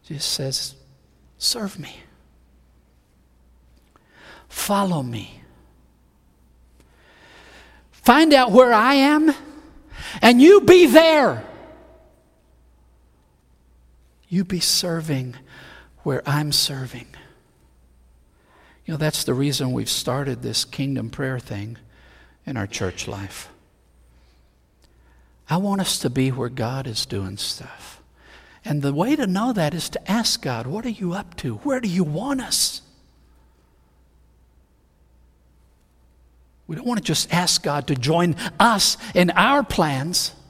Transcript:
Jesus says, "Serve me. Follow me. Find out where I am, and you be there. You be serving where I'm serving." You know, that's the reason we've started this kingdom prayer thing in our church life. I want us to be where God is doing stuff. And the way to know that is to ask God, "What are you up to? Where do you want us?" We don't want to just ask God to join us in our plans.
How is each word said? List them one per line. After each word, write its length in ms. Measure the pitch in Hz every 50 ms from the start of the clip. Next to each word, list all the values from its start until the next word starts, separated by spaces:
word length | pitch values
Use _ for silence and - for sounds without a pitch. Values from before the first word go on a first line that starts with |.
| _
Jesus 220 | - 160 143 -
says, 500 | - - - 135 135 135 - - - - _ _ _ _ _ _ _ _ _ _ _ _
"Serve 420 | _ - - - 233 214 196 - -
me. 180 | 143 - - - - _ _ _ _ _ _ _ _ _ _ _ _ _ _ _ _ _ _ _ _ _ _ _ _ _ _ _ _ _ _ _ _ _ _ _ _ _ _ _ _ _ _ - - - - - _ _
Follow 540 | - - - - 202 202 202 185 175 151 131
me. 400 | 123 117 110 95 - - - - - _ _ _ _ _ _ _ _ _ _ _ _ _ _ _ _ _ _ _ _ _ _ _ _ _ _ _ _ _ _ _ _ _ _ - - - - - - - - - - - - _ _
Find 420 | _ - - - 240 294 330 320 285
out 180 | 262 262 233
where 220 | 185 254 254 240 233
I 220 | 208 220 254 277
am, 360 | 277 269 285 302 302 311 320 277 - - - - - - - - - - - - - - - - -
and 200 | - 226 247 240
you 180 | 269 339 403 403
be 260 | 277 - 359 359 349
there. 580 | 269 220 311 330 320 320 302 262 196 127 113 - - - - - - - - - - - - _ _ _ _ _ _ _ _ _ _ _ _ _ _ _ _ _ _ _ _ _ _ _ _ _ _ _ _ _ _ _ _ _ _ _ _ _ _ _ _ _ _ _ _ _
You 160 | _ 175 185 190
be 160 | 180 185 175
serving 760 | - - - - - 180 165 165 156 160 147 131 127 127 117 - - - - - - - - - - _ _ _ -
where 200 | 147 135 - -
I'm 240 | 139 139 147 151 151
serving." 560 | - - - - 139 131 131 120 - 120 - - - - - - _ _ _ _ _ _ _ _ _ _ _ _ _ _ _ _ _ _ _ _ _ _ _ _ _ _ _ _ _ _ _
You 100 | - 160
know, 20 |
that's 260 | 147 156 151 - - -
the 120 | - 131
reason 360 | 127 139 147 135 131 139 127
we've 180 | 127 120 110 -
started 520 | - - - 135 123 139 143 135 123 117
this 240 | 123 117 113 - -
kingdom 460 | - - - 135 139 139 123 113 113
prayer 280 | - - 135 131 131 123
thing 380 | - - 107 101 101 110 117 - - - _ _ - - - - - _ _ _ _
in 120 | - 139
our 100 | 113 98
church 400 | 98 - - 104 92 90 - -
life. 400 | - 110 101 98 92 - - - - - _ _ _ _ _ _ _ _ _ _ _ _ _ _ _ _ _ _ _ _ _ _ _ _ _ _ _ _ _ _ _ _ _ _ _ _ _ _ -
I 60 | 151
want 240 | 175 196 202 196 196
us 160 | 185 - - -
to 120 | - 131
be 200 | 123 135 131 131
where 180 | 123 131 120 120
God 360 | 131 131 110 117 131 135 131
is 220 | 135 107 98 -
doing 300 | - 123 101 98 95 101
stuff. 640 | 104 - - - - 123 - - - - - - - _ _ _ _ _ - - - - - - _ _
And 200 | - 147 147 139
the 100 | 139 143
way 220 | 147 185 247 302
to 100 | 302 254
know 260 | 190 180 196 226 262
that 220 | 240 208 160 151 170
is 160 | 165 - -
to 220 | - - - -
ask 320 | 196 240 220 - - - -
God, 240 | - 123 113 113
"What 180 | 127 160 214 233
are 40 | 247
you 240 | 214 - 196 175 170
up 220 | 202 196 - -
to? 180 | - - 135 110
Where 220 | 107 - 294 269 254
do 80 | 240
you 160 | 202 170 185 180
want 360 | 147 147 170 233 277 277 262
us?" 440 | 226 190 - - - - - - - _ _ _ _ _ _ _ _ _ _ _ _ _ _ _ _ _ _ _ _ _ _ _ _ _ _ _ _ _ _ _ _ _ _ _ _ _ _ _ _ _ _ _ _ _ _ _ _ _ _ _ _ _ _ _ _ _ _ _ _ _ _ _ _ _ _ _ _ _ _ _ _ _ _ _ _
We 80 | - 160
don't 120 | 151 -
want 120 | 240 240 208
to 40 | 156
just 300 | - 160 - - - -
ask 300 | 175 180 165 - - -
God 240 | 160 143 147 131
to 80 | - 147
join 400 | 127 120 139 160 170 175 175 151 - - 196 - -
us 360 | 196 233 220 196 - - - - - 214 -
in 160 | 180 180 170
our 320 | 160 185 190 247 277 285 240
plans. 720 | - - - 165 156 139 131 139 170 175 - - - - - -